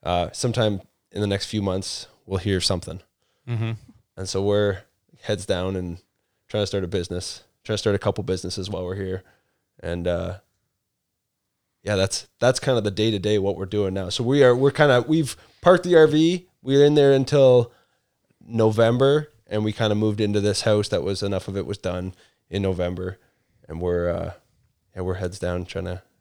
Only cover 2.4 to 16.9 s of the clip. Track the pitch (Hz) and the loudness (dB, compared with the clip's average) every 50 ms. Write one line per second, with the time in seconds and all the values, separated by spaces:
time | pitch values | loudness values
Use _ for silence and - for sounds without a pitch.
2.4 | - 107 98 92 85 - 98 87 - - 82 95 _ _ _ _ _ _ _ _ | -2 0 -2 0 0 0 -2 -2 -6 -10 -14 -16 _ _ _ _ _ _ _ _
3.4 | _ - 120 110 113 110 113 110 - - - _ _ _ _ - 95 92 - 95 | _ -8 -6 -4 -4 -6 -6 -8 -12 -20 -20 _ _ _ _ -12 -10 -6 -4 -2
4.4 | 98 101 101 104 104 101 95 95 - _ _ _ _ _ _ _ _ - 107 - | 0 2 2 2 2 2 0 -4 -8 _ _ _ _ _ _ _ _ -6 -6 -6
5.4 | 98 - 98 87 90 95 95 92 90 87 85 85 _ _ _ _ _ _ _ _ | -2 -4 -4 -2 -2 -4 -4 -6 -6 -8 -10 -12 _ _ _ _ _ _ _ _
6.4 | _ _ - 107 104 95 - 101 95 87 95 98 85 - 90 90 87 - - - | _ _ -4 -4 -4 -2 -2 -4 -4 -2 -4 -6 -6 -4 -8 -8 -8 -10 -14 -16
7.4 | _ _ _ _ _ - 110 101 - 110 101 95 - 104 95 - 98 87 92 90 | _ _ _ _ _ -6 -6 -2 0 0 0 0 0 -2 -2 -2 -2 -4 -4 -4
8.4 | - 90 - - 92 92 104 85 92 90 92 101 98 92 92 92 - _ _ _ | -4 -8 -8 -8 -8 -8 -8 -8 -6 -6 -6 -6 -6 -6 -6 -8 -10 _ _ _
9.4 | _ _ _ _ _ _ _ _ - 85 87 87 85 90 87 85 87 85 92 95 | _ _ _ _ _ _ _ _ -8 -8 -6 -4 -2 -2 -2 -2 -4 -6 -10 -12
10.4 | _ _ _ _ _ _ _ _ _ _ _ _ _ _ _ _ _ _ _ _ | _ _ _ _ _ _ _ _ _ _ _ _ _ _ _ _ _ _ _ _
11.4 | _ _ _ _ _ _ _ _ _ 98 104 95 95 98 - - - _ _ _ | _ _ _ _ _ _ _ _ _ -4 0 0 0 0 -2 -6 -10 _ _ _
12.4 | - 123 127 - - - 131 117 101 120 98 95 107 113 107 101 92 107 107 104 | 0 0 0 0 0 0 0 0 0 -2 -2 0 0 0 0 0 0 0 0 0
13.4 | 95 98 95 - 95 90 101 104 101 95 95 98 95 90 - - 123 117 135 143 | 0 -2 -4 -4 -6 -4 -2 -2 -2 -2 -2 -4 -6 -6 -6 -4 -2 0 4 6
14.4 | 139 127 123 123 135 139 131 - 156 147 127 123 117 120 156 165 151 127 - - | 6 6 6 6 2 0 2 4 4 4 4 2 2 2 0 0 0 -2 -6 -14
15.4 | - _ _ _ - 170 185 175 180 180 175 160 156 156 151 151 160 165 180 180 | -18 _ _ _ 4 4 4 6 4 4 6 6 8 6 6 4 4 2 2 0
16.4 | 175 _ _ _ _ 131 135 139 143 147 | -6 _ _ _ _ 0 4 6 6 6